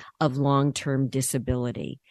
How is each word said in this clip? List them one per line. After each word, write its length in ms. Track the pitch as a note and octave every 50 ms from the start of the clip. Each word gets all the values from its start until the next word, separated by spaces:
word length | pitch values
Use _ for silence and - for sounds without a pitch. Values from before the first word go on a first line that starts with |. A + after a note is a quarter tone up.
| - - - _
of 160 | D#3 C#3+ B2+
long-term 720 | C#3 C#3 C#3 C#3 C#3 C#3+ D3 C3+ - - C#3+ C3+ C3+ C3+
disability, 920 | A#2+ - C3+ C3 - - C3 A2 B2+ B2+ B2 B2 A#2+ A#2 - D2 - C3 - _ _